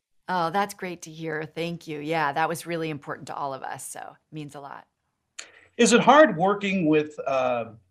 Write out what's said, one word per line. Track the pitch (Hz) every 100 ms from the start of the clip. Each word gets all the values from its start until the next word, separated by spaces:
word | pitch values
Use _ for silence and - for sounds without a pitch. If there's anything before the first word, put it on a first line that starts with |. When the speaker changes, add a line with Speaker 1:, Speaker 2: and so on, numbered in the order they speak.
| _ _ -
Speaker 1:
Oh, | 180 165
that's | 196 202
great | - 185 175
to | 165
hear. | 156 160 156
Thank | 156 160 170 170 -
you. | 151
Yeah, | 147 160 143
that | 147 160
was | 170 165
really | 170 160
important | 143 151 135 147
to |
all | - 143
of | 131
us, | - 135 -
so | -
it | - 160 _
means | 151 147 143
a |
lot. | 139 - - _ _ _ _ - - - - -
Speaker 2:
Is | 233
it | 233
hard | 196 285 302 160
working | 190 202 202 190 156
with, | 156 151 - -
uh, | 135 127 120 113 107 _